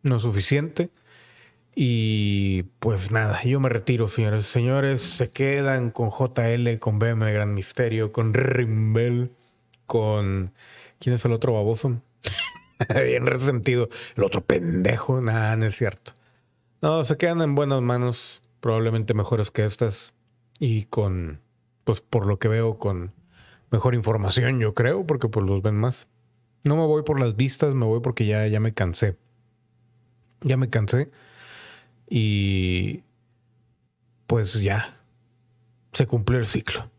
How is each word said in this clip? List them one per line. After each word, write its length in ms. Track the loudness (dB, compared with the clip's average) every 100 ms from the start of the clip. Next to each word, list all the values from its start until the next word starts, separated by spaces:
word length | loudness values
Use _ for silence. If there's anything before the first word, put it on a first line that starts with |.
no 140 | 2 2
es 80 |
suficiente. 640 | 2 0 2 0 0 -4 -6 _ _ -20 -20 -20 -20 _ _ -2
Y 880 | 0 2 0 0 0 0 0 0 -4 _
pues 320 | -2 -2 -2
nada, 320 | -2 0 -2
yo 160 | 0 0
me 100 | 0
retiro, 380 | 0 0 0 0
señores 380 | 0 0 0 0
y 20 |
señores. 540 | 0 0 0 0 -2
Se 280 | -4 -4 -4
quedan 640 | -2 0 0 0 0 -2
con 180 | -2 -4
J 400 | 0 -2 0 0
L, 300 | 2 0 0
con 180 | 0 0
B 120 | 0
M 220 | 2 0
Gran 220 | 0 0
Misterio, 580 | -2 -4 -2 0 0 -2
con 220 | 0 2
Rimbel, 1000 | 2 2 0 0 0 2 2 2 0 -2 _ _ _ _ _ -4
con, 680 | 0 2 0 0 -2 -4 _ -20 -20 -20 _
¿quién 160 | -2 0
es 100 | 0
el 60 |
otro 220 | 0 0
baboso? 480 | 2 0 0 -2 -4 _ _ -8 -6 -6
<laughs> 480 | -10 _ _ 0 2
Bien 220 | 2 2 2
resentido. 640 | 2 0 0 0 0 -2 -6 -12 -2
El 80 |
otro 180 | 0 0
pendejo. 800 | 2 0 2 0 2 0 0 0
Nah, 360 | 0 0 0 0
no 100 | 0
es 100 | 0
cierto. 380 | -4 -4 -20 -20 _ _ _ _ _ _
No, 220 | 0 0
se 140 | 0 0
quedan 240 | 0 0
en 140 | 0 2
buenas 260 | 2 0
manos, 640 | 0 0 -2 -4 -12 -20 _ _
probablemente 540 | -2 0 0 0 0
mejores 380 | 0 0 0 0
que 140 | 0 -2
estas. 480 | 0 -4 -4 -12 _ _ _ _ _
Y 240 | -2 -2
con, 580 | -2 -2 0 -2 -6 -10 _ _ _ _
pues 160 | -2 -2
por 260 | _ 0 0
lo 140 | 0
que 80 | 0
veo, 300 | 0 0 -2
con 340 | -4 -4 -6 -12 _ -20 -20 -20 _
mejor 240 | 0 2 2
información, 640 | 0 0 0 2 2 2
yo 140 | 0 2
creo, 300 | 0 0 -2
porque 220 | -2 0
pues 180 | 0 0
los 160 | 0
ven 140 | 0 0
más. 320 | 0 -2 -12 _ _ _ _ _
No 120 | 0 2
me 100 | 2
voy 180 | 2
por 160 | 0 0
las 160 | 0 2
vistas, 380 | 0 2 0
me 120 | 2 2
voy 160 | 0
porque 240 | 0 0 0
ya, 200 | 2 2
ya 120 | 2
me 140 | 0
cansé. 440 | 0 -2 0 -2 -2 _ _ _ _ _ _ _ _ _ _ _ _
Ya 160 | 0 0
me 120 | 2
cansé. 420 | 0 2 0 -2 -10 -20 -20 -20 -20 -20 -20 _ _ -4
Y 960 | 0 2 2 2 0 0 0 -2 -6 _ _ _ _ _ _ _ _ _ _ _ _ _
pues 340 | -2 0 -2
ya. 400 | 0 -2 -4 -14 _ _ _ _ _ _ _ _ _
Se 140 | -2 0
cumplió 340 | 0 2 0
el 60 | 0
ciclo. 460 | -4 -4 -8 -10